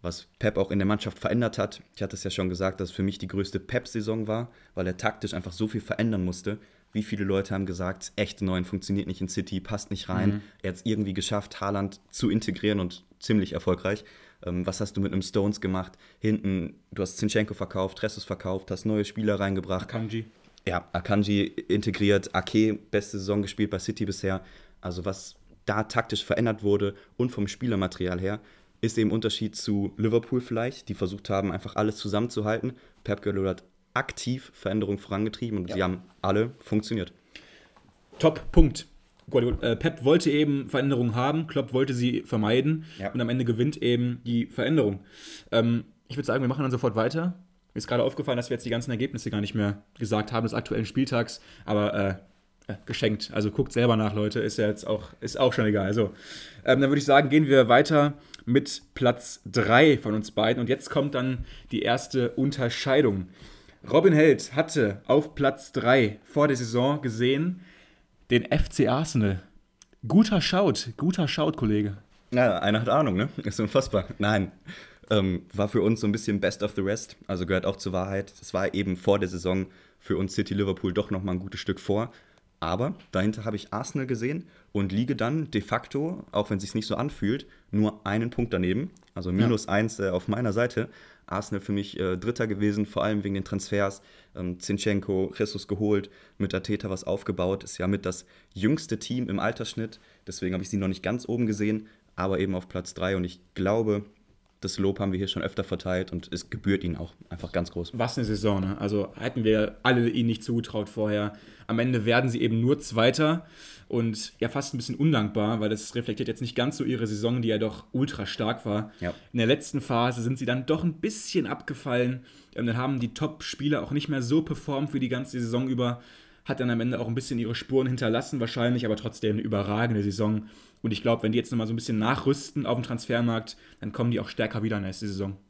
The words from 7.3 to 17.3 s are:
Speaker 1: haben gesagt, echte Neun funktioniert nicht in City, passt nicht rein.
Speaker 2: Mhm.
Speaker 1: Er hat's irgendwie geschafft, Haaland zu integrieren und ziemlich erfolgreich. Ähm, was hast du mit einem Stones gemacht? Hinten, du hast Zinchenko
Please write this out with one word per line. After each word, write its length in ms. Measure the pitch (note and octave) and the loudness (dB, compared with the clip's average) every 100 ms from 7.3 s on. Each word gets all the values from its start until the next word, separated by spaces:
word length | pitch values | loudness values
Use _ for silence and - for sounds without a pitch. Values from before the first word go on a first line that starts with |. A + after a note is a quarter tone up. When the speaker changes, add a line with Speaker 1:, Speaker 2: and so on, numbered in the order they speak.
| G2 G2 | 0 0
Speaker 1:
haben 120 | G2 F#2+ | -4 -4
gesagt, 460 | F2 F2+ F#2 - - | -4 -6 -6 -10 -4
echte 280 | G2+ - G2 | -4 -2 0
Neun 200 | F#2 F2+ | 0 -2
funktioniert 420 | F#2+ - G2 F#2 | -4 -2 -2 -2
nicht 140 | F2+ | -6
in 80 | F#2+ | -4
City, 300 | - F2+ F#2+ | -4 -4 -6
passt 280 | - G#2 - | -4 -8 -6
nicht 200 | G2 - | -8 -4
rein. 200 | F#2 - | 0 0
Speaker 2:
Mhm. 120 | G2+ - _ | 0 -8 _
Speaker 1:
Er 80 | F#2+ | -8
hat's 100 | F2+ | -4
irgendwie 300 | A#2 G#2+ G2 | -2 0 0
geschafft, 480 | F#2+ - G#2 - - | -2 -2 -4 -4 -6
Haaland 400 | G2+ G2+ G2 - _ | -2 0 -2 -6 _
zu 180 | - A2+ | -2 0
integrieren 500 | G2 - F2+ G#2 G2+ | 2 0 -2 0 0
und 240 | F2+ - _ _ | -2 -6 _ _
ziemlich 340 | - G#2+ F2+ | 0 2 2
erfolgreich. 500 | - - F2+ F#2+ G#2 - - - _ F2 | -2 0 0 0 -4 -8 -20 -20 _ -6
Ähm, 220 | F2+ F2+ | -2 -2
was 140 | F#2 | -4
hast 160 | G#2 - | -4 -2
du 40 | |
mit 120 | G2 | 0
einem 80 | F#2+ | 0
Stones 400 | F#2+ G#2 G2+ G#2 | 0 0 0 0
gemacht? 320 | F#2+ F#2 F2+ - - _ | -2 -2 -6 -14 -20 _
Hinten, 560 | A2 G#2+ G2 F#2+ D#2 - _ | 0 2 0 0 -2 -10 _
du 100 | - | -6
hast 160 | F#2 - | -6 -2
Zinchenko 360 | G#2 | 0